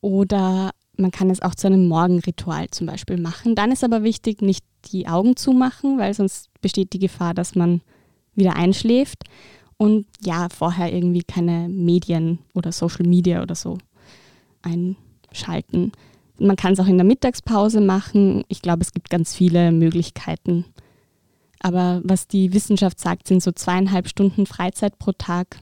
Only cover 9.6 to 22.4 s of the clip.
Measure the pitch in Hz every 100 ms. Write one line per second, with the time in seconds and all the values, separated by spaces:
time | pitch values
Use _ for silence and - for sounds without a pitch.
9.6 | _ _ 214 214 202 - 185 170 175 -
10.6 | 170 175 175 175 175 175 - - 170 170
11.6 | 175 190 170 175 - 170 165 170 _ -
12.6 | 170 175 170 - 175 180 180 170 180 165
13.6 | 170 175 _ _ _ - _ _ _ _
14.6 | 170 170 180 190 _ _ _ - - 165
15.6 | - 175 175 - _ _ _ _ 202 190
16.6 | 185 190 190 185 185 262 262 - - 220
17.6 | 208 220 202 190 - 208 196 190 - -
18.6 | 180 170 - - - 170 170 - 180 170
19.6 | 170 165 165 170 170 - - 160 - 175
20.6 | 180 - _ _ _ _ _ _ _ _
21.6 | 185 180 180 180 175 185 - 196